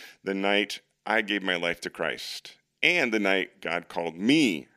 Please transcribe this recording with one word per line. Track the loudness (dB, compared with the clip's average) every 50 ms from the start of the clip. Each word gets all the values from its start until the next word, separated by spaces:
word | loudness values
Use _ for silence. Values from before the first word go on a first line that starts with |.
| -20 -20 -18 _ -6
the | -4 -2
night | 0 2 2 4 2 2 0 -4 -10 _ _ _ _ -2
I | 0 0 0
gave | 2 0 -2 -2
my | 0 0 0
life | 0 0 0 -2 -2
to | -6 -10
Christ | -6 -4 -4 -4 -4 -6 -8 -12 -12 -12 -14 -16 -20 _ _ _ _ -2 0
and | 2 2 2 0 2 2
the | 2
night | 2 2 2 2 0 -2 _ -10
God | -6 -4 -4 -4 -6
called | -6 -6 -4 -4 -4 -4
me | 0 2 4 4 6 4 4 2 -2 -6 -12 _